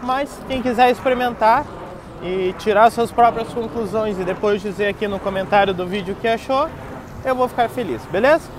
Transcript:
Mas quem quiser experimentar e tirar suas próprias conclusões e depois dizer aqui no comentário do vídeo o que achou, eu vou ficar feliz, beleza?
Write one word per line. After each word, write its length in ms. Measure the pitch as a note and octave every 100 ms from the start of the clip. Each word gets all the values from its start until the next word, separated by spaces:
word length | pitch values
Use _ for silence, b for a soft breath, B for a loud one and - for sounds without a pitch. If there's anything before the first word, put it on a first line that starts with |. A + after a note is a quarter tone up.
Mas 340 | B3 C4 C#4+ - -
quem 140 | C4
quiser 300 | B3 A3+ B3
experimentar 720 | B3 C4+ B3+ B3 A#3 A3 A#3+ D4 - - - - -
e 300 | E3+ F#3 F#3 F#3
tirar 340 | - G3+ A3+
suas 200 | A3+ A#3
próprias 360 | - A#3 A3+ G#3+
conclusões 640 | A#3+ A3+ A3+ G#3+ G#3+ G#3+ F#3
e 40 |
depois 380 | F3+ F#3 G#3 G#3
dizer 260 | G3+ F3+ G#3
aqui 200 | G3 G#3
no 120 | G3
comentário 540 | G3 F#3+ F#3+ G#3 G3
do 140 | F#3 F3+
vídeo 260 | G3+ F#3
o 40 | G3
que 100 | A3+
achou, 400 | A3+ - C4+ B3+ - - - - -
eu 120 | C4 B3+
vou 120 | B3
ficar 220 | - A3+
feliz, 320 | B3+ A3 A2+ -
beleza? 440 | E3+ B3+ D#4+ -